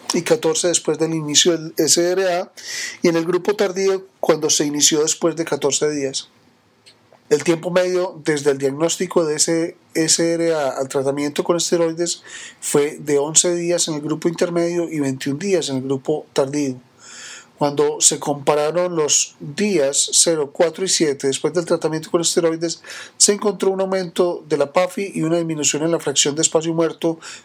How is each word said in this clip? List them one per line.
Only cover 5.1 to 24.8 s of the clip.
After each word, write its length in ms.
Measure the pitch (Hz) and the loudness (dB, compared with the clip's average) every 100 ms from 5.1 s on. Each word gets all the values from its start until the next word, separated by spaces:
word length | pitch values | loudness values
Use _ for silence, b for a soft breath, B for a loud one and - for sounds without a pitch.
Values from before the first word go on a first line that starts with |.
| - 170 160 | 0 0 0
de 80 | |
catorce 460 | 160 139 143 - 151 | -2 0 0 0 -2
días. 380 | 147 135 - - _ _ _ _ _ - _ _ _ - | -2 -4 -6 -10 _ _ _ _ _ -20 _ _ _ 0
El 120 | 147 | 0
tiempo 280 | 175 165 180 | 2 0 2
medio 500 | 180 180 180 185 160 | 2 2 0 -2 -4
desde 280 | 151 147 143 | -2 0 2
el 80 | 135 | 2
diagnóstico 680 | 135 143 165 - 180 185 | 0 0 -2 0 -2 0
de 120 | 156 151 | 0 0
ese 420 | - 165 170 - _ | 0 0 -2 -6 _
S 400 | 165 156 - 170 | 0 2 2 2
R 200 | 170 165 | 0 0
A 180 | 156 135 | 0 0
al 160 | 131 135 | -2 -4
tratamiento 540 | 143 135 139 147 143 | -2 -2 -2 -2 -2
con 140 | 180 170 | 0 0
esteroides 680 | - 175 165 165 175 - B B B B | 0 0 0 -2 -4 -6 B B B B
fue 380 | - 147 147 120 | -2 0 0 -4
de 180 | 143 143 | -2 0
once 360 | 147 151 180 | 2 2 2
días 340 | 175 170 175 170 | 0 0 0 -2
en 60 | |
el 80 | 147 | -4
grupo 260 | 147 160 175 | -4 -2 -2
intermedio 640 | 165 175 170 170 175 165 | 0 0 0 0 -2 -2
y 80 | 156 | -2
veintiún 380 | 139 131 143 135 | -2 -2 -4 -4
días 320 | 202 175 139 | 0 0 0
en 60 | 131 | -4
el 60 | |
grupo 420 | 135 135 - 151 - | -2 -2 -2 -4 -2
tardío. 420 | - 135 147 139 123 - _ B B B B B - | -2 0 0 -4 -6 -14 _ B B B B B -2
Cuando 440 | 147 143 151 151 | 0 2 0 2
se 180 | - 143 | 0 0
compararon 760 | 156 143 143 147 151 170 180 | -2 -2 2 2 2 0 0
los 420 | 165 143 - - - | 0 2 0 -2 -8
días 680 | 156 147 208 170 135 143 - | -10 -4 0 2 2 0 2
cero, 380 | - 170 156 139 | 2 4 2 0
cuatro 320 | - 165 165 | 0 0 0
y 40 | 185 | -2
siete 400 | - 156 135 135 | 0 0 0 -2
después 260 | 135 156 | 0 -2
del 100 | 170 | -2
tratamiento 460 | 165 165 156 156 156 | 0 0 0 -4 -2
con 100 | 175 | -2
esteroides, 640 | 165 190 165 165 170 - B B B B | 0 2 2 0 -4 -6 B B B B
se 160 | - | 2
encontró 380 | 208 208 185 190 | 2 0 0 0
un 100 | 190 | 0
aumento 640 | 190 190 175 - 175 165 151 | 0 -2 -2 0 0 0 -2
de 120 | 147 | -2
la 140 | 139 | 2
pafi 400 | 185 | 2